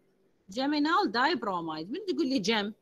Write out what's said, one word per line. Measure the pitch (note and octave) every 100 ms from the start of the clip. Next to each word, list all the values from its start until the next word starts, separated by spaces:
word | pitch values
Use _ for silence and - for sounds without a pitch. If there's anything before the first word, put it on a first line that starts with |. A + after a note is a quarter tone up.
| _ _ _ _ -
جيمينال | G3+ C4+ D4+ D4 F4+ E4
داي | A3+ C#4 D4+
برومايد. | G3+ F3+ E3 D#3 F3
من | E4 G4
تقول | C#4+ C4+
لي | C4+
جيم؟ | F3+ A3+ G3+ -